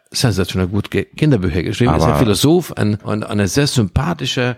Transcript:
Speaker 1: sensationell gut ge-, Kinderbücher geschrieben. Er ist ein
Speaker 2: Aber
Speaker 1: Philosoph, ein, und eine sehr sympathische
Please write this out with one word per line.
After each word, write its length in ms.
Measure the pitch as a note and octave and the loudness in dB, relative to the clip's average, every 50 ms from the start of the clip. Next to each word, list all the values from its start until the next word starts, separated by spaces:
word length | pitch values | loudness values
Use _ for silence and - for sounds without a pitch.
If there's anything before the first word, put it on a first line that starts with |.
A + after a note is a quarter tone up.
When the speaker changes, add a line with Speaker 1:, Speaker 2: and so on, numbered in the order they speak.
| _ _ | _ _
Speaker 1:
sensationell 580 | - - - B2 F#2 F#2 F2+ - - F#2+ F#2 F2 | -4 0 0 0 0 0 -2 -2 -2 -2 -2 0
gut 200 | G#2 G2+ - - | -2 -4 -4 -2
ge-, 140 | - G2 - | -4 -4 -4
Kinderbücher 600 | - - - D#3 D3+ C3+ G2+ F2+ F2 D2 F2 - | -4 -4 0 2 2 2 2 2 0 -2 -2 -2
geschrieben. 280 | - A2 - A#2+ - | -2 -2 0 2 2
Er 60 | D#2 | 2
ist 60 | D#2 D#2+ | 4 2
ein 60 | D2+ | 2
Speaker 2:
Aber 80 | D2 D2 | 4 2
Speaker 1:
Philosoph, 520 | B2+ G#2+ G2 - - C#3 E3 F3+ D#3+ - - | 2 2 2 2 4 4 4 2 0 -2 -4
ein, 180 | - A2 G#2 G#2 - - | -2 -2 0 -2 -2 -4
und 220 | A2+ G#2+ G#2+ G#2+ - | -6 -6 -6 -6 -4
eine 200 | G#2 G#2 G2+ F2+ | -2 0 0 0
sehr 180 | - C#3+ D3 | 0 0 0
sympathische 880 | C#3+ - B2+ A2 F2+ - - C3+ E3+ E3+ - C#3 - - C3 B2 B2 A#2+ | 0 0 0 0 0 0 -2 -2 -2 -4 -4 -6 -4 -4 -2 -2 -4 -4